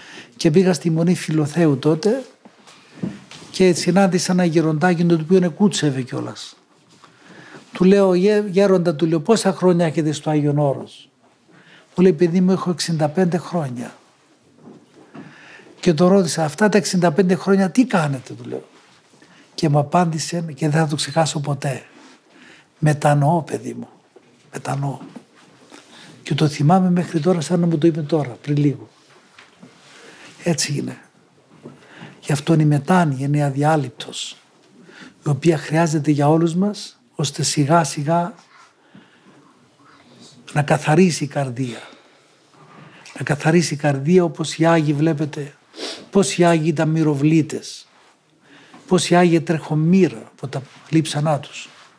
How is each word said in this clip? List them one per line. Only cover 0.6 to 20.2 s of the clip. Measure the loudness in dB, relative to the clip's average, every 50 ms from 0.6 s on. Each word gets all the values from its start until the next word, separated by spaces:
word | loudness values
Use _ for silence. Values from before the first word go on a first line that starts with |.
| 4 4 2
στη | 0 0 -2
Μονή | 0 0 2 2 0
Φιλοθέου | 0 -2 -2 -2 -2 -2 -2 0 2 2 2 2 2
τότε | 0 0 0 0 0 -2 -2 -2 -4 -12 -20 _ _ -20 _ _ _ -20 -20 -20 _ _ -18 -12 -12 -10 -10 -12 -20 -20 -20 -20 -20 -10
και | -2 2 2 4 2
συνάντησα | 2 0 0 2 2 2 2 2 0 -2 0 0
ένα | 2 2
γεροντάκι, | 2 2 2 0 0 0 0 0 0 2 2 2
το | 2 2
οποίο | 0 0 2 2 2 2 2
κούτσευε | 0 2 0 2 2 2 -2 -2 -2 -2 -6
κιόλας. | -8 -8 -8 -8 -10 -12 -14 -16 -20 -20 _ _ _ _ _ _ _ _ _ _ -20 _ _ _ -20 -20 -20 -20 -20 -20 -20 -20 _ -4
Του | 2 4
λέω, | 4 6 6 6 4 4
«Γε-, | 4 4 2 2 2 0 0
γέροντα», | 0 2 4 4 4 2 2 0 -2
του | 0 0
λέω, | 0 0 0
«πόσα | 2 2 2 2 2 0 -2
χρόνια | 2 2 2 4 4 2
έχετε | 0 0 -2 -2 -2 -2
στο | -4 -4 -2
Άγιον | -2 0 0 0 0 0
Όρος;» | 0 0 -2 -4 -8 -16 -20 -20 -20 _ _ _ _ _ _ _ _ _ _ -20 _ _ -20 -20 _ _ 0
Μου | 2 4
λέει, | 4 4
«Παιδί | 2 0 0 2 2
μου, | 2 2 0
έχω | 0 -2 -4
εξήντα | -6 -6 -4 -6 -4 -2 -2 -2
πέντε | 0 0 0 0 0
χρόνια». | -4 -6 -6 -6 -6 -6 -6 -8 -10 -12 -14 -16 -20 _ _ _ _ _ _ _ _ _ _ _ _ -20 -20 -20 -20 _ _ _ -20 -20 _ -20 -20 -20 -20 -20 -20 -20 -20 -20 -20 -20 -20 -14 -4
Και | 0 0 2
το | 4 4 4
ρώτησα, | 4 4 2 2 -2 -4 -4
«Αυτά | -4 -2 0 0 2
τα | 2 2
εξήντα | 0 0 -2 0 0 0 2
πέντε | 2 2 2 0
χρόνια | 0 0 0 2 2 2 0
τι | 2 0 0
κάνετε;» | 2 2 -2 -2 -2 -4 -6 -10 -14 -18
του | -16 -14 -12
λέω. | -12 -12 -12 -14 _ -20 _ _ _ _ _ _ _ _ _ _ _ _ -20 _ -10
Και | -4 -2 0
μου | 2 2
απάντησε, | 0 2 0 0 0 0 -2 -6